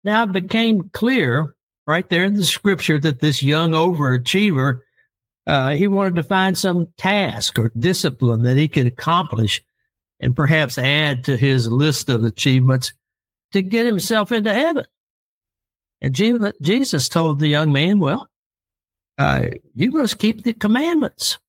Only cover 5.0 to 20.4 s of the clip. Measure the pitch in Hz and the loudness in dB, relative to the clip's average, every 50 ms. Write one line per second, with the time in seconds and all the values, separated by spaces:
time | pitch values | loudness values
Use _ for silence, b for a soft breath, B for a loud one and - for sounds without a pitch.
5 | b b b _ _ _ _ _ _ - 147 139 131 135 147 143 196 202 196 196 | b b b _ _ _ _ _ _ -2 0 0 0 0 0 0 0 0 2 0
6 | 196 190 175 170 156 - 196 190 190 190 180 - - 190 175 175 165 - _ - | 0 0 -2 -2 -2 -2 0 0 0 0 -2 -2 -2 -2 0 -2 -2 -4 _ -6
7 | - 185 202 208 190 127 110 107 - - - - 110 113 - 117 117 180 180 - | -4 -2 0 0 -2 -4 -4 -6 -6 -4 -2 -2 -2 -2 -2 0 0 0 0 0
8 | - 156 135 - 131 120 117 113 120 123 131 139 156 151 - 143 127 120 123 - | -2 -4 -2 0 0 0 2 2 2 2 2 2 2 2 0 0 0 0 -2 -4
9 | - 160 170 180 175 - - 113 113 101 - - _ _ _ _ _ _ _ _ | -2 0 0 0 0 -2 -2 -2 -2 -2 -2 -6 _ _ _ _ _ _ _ _
10 | _ _ _ _ 127 127 127 - 147 127 160 156 151 127 - 139 123 135 143 151 | _ _ _ _ -2 -2 0 0 2 2 2 2 0 -2 -4 -4 -2 0 0 2
11 | 156 147 139 123 127 - 135 110 135 139 131 127 117 113 117 131 147 156 139 - | 0 0 -2 -2 -2 -2 0 2 2 2 2 2 0 0 0 2 2 2 0 -2
12 | - - 123 107 113 113 - - - 139 131 131 127 131 131 131 127 - - _ | -2 -2 0 0 0 -2 -2 0 0 2 4 4 4 4 2 0 -2 -8 -12 _
13 | _ _ _ _ _ _ _ _ _ _ - 196 190 190 214 233 233 240 214 180 | _ _ _ _ _ _ _ _ _ _ -2 -2 -2 0 0 0 0 0 0 -2
14 | - - 226 214 202 - 240 220 202 220 196 233 294 330 330 269 - _ _ _ | -2 0 0 -2 0 0 -2 -2 0 0 0 0 0 0 -2 -4 -6 _ _ _
15 | _ _ _ _ _ _ _ _ _ _ _ _ _ _ _ _ _ _ _ _ | _ _ _ _ _ _ _ _ _ _ _ _ _ _ _ _ _ _ _ _
16 | - 135 131 143 208 226 240 233 208 208 - _ 143 156 214 262 269 - - 147 | -6 -4 0 0 2 2 2 0 0 -4 -4 _ -2 0 0 0 0 0 -2 -2
17 | 127 - - 170 165 156 147 139 156 151 147 147 156 151 143 139 156 180 208 202 | -4 -2 -2 0 0 0 0 0 0 2 2 2 2 2 2 2 2 2 2 2
18 | 165 139 170 262 - _ _ _ _ _ _ _ _ _ _ _ _ _ _ _ | 2 0 -2 -4 -6 _ _ _ _ _ _ _ _ _ _ _ _ _ _ _
19 | _ _ _ - 143 147 - 127 123 120 - - _ _ _ 117 170 254 269 311 | _ _ _ -2 -2 0 0 0 -2 -4 -6 -10 _ _ _ -2 -2 0 0 0
20 | 269 208 - - - 214 226 220 | -2 -2 -2 -2 -2 -2 -2 -2